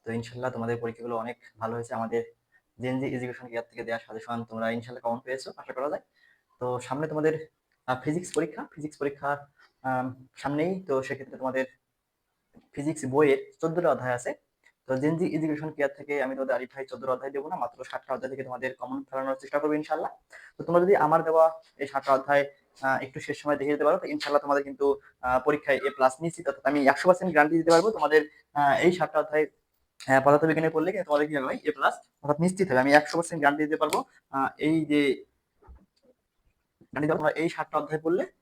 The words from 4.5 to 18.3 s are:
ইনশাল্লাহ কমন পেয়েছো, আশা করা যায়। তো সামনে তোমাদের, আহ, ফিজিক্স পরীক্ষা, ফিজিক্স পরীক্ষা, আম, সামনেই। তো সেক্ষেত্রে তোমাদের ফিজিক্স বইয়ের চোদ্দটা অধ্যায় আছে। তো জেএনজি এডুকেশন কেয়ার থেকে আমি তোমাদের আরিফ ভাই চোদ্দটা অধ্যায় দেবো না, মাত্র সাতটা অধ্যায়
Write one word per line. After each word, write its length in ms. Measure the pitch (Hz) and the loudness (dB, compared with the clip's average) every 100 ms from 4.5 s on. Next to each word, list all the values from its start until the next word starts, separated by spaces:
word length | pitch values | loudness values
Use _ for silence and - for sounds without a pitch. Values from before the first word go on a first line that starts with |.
| 113 113 | -4 -2
ইনশাল্লাহ 320 | 117 120 123 | -4 -8 -8
কমন 180 | 117 120 | -4 -4
পেয়েছো, 320 | 127 131 - - | -4 -8 -8 -16
আশা 160 | - | -12
করা 180 | 127 143 | -6 -4
যায়। 120 | 190 _ _ _ _ _ _ | -6 _ _ _ _ _ _
তো 200 | 123 123 | -6 -6
সামনে 260 | - 135 156 | -6 -4 -4
তোমাদের, 400 | 156 156 156 - _ _ _ - | 0 0 0 -8 _ _ _ -6
আহ, 140 | 127 | -4
ফিজিক্স 300 | 156 160 185 | -2 -4 -2
পরীক্ষা, 320 | 151 156 - 294 | -4 -4 -6 -14
ফিজিক্স 240 | - 151 - | -12 -12 -6
পরীক্ষা, 480 | 143 143 143 143 - _ _ _ | -6 -4 -4 -4 -8 _ _ _
আম, 460 | 131 127 127 - - - | -4 -4 -4 -10 -20 -10
সামনেই। 460 | 165 147 170 190 | -4 -2 -2 -4
তো 200 | 185 135 | -2 -2
সেক্ষেত্রে 340 | 135 135 135 127 | -2 -8 -10 -8
তোমাদের 280 | 131 131 127 _ _ _ _ _ _ _ _ - _ | -4 -2 -4 _ _ _ _ _ _ _ _ -20 _
ফিজিক্স 300 | - 143 151 | -8 -6 -6
বইয়ের 340 | 131 135 151 135 - _ | -2 4 4 2 -2 _
চোদ্দটা 300 | 160 165 165 | -4 0 0
অধ্যায় 240 | 131 127 | 0 -2
আছে। 200 | 123 - 302 _ _ _ _ - | -4 -6 -10 _ _ _ _ -6
তো 100 | 131 | 0
জেএনজি 300 | 147 165 170 | 0 0 -2
এডুকেশন 440 | 156 156 147 156 | -2 -2 -4 -6
কেয়ার 200 | 156 143 - | -2 -4 -4
থেকে 260 | 147 143 | -6 -4
আমি 120 | 135 | -2
তোমাদের 200 | 135 131 | -4 -2
আরিফ 200 | 120 127 | -4 -4
ভাই 120 | 135 135 | -12 -12
চোদ্দটা 260 | 123 135 | -8 -4
অধ্যায় 200 | 123 135 | -4 -4
দেবো 160 | 139 147 | -8 -8
না, 80 | 151 | -6
মাত্র 280 | 120 - | -6 -8
সাতটা 300 | 127 135 - | -12 -12 -8
অধ্যায় 160 | 123 127 | -8 -6